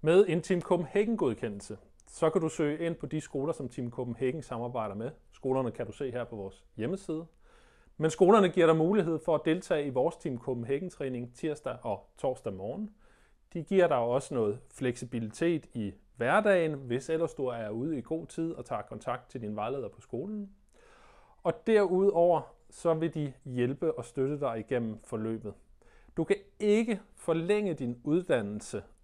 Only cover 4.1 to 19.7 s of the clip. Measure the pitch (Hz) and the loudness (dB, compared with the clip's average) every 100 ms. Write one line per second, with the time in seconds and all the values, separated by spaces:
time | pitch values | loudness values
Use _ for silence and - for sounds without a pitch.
4.1 | 117 131 151 - 117 120 123 107 98 117 | -2 -2 -4 -8 -8 -6 -4 -6 -6 -8
5.1 | - _ - 131 131 127 117 113 110 139 | -10 _ -8 -2 0 0 -4 -10 -6 -8
6.1 | 117 117 110 98 - _ - 110 190 - | -6 -8 -8 -12 -12 _ -8 -6 -6 -6
7.1 | 160 165 _ - - _ _ _ _ 156 | -8 -8 _ -20 -20 _ _ _ _ -2
8.1 | 156 180 220 190 190 165 160 160 208 165 | 4 8 8 8 6 6 6 4 4 2
9.1 | 160 165 151 - 165 - 160 143 127 143 | 0 0 0 2 0 0 -2 0 0 0
10.1 | 165 170 127 - 123 117 139 180 - 139 | 0 -6 -6 -4 -6 -2 -4 -4 -8 -6
11.1 | 123 120 - 165 147 131 120 123 - - | -6 -8 -6 -6 -4 -8 -8 -6 -6 -8
12.1 | _ 143 123 - 95 101 160 214 - - | _ -4 -2 -6 -8 -8 -8 -10 -12 -20
13.1 | _ _ _ _ 170 151 190 175 135 117 | _ _ _ _ -10 2 4 6 4 2
14.1 | 123 - 135 107 107 - - 131 123 120 | 0 0 0 0 0 -8 -4 -2 -2 -6
15.1 | 120 113 - 165 165 - 120 104 - _ | -6 -6 -2 0 0 -4 -8 -6 -8 _
16.1 | - 120 185 214 190 160 147 131 120 135 | -4 0 2 4 4 2 -2 -4 -4 -2
17.1 | 160 160 156 127 120 107 113 139 151 - | -2 -2 -2 -6 -4 -6 -4 -4 -4 -4
18.1 | 165 165 - 165 165 123 113 104 110 - | -6 -6 -6 -6 -6 -6 -8 -8 -10 -6
19.1 | 127 - 131 110 104 107 | -6 -6 -10 -8 -6 -4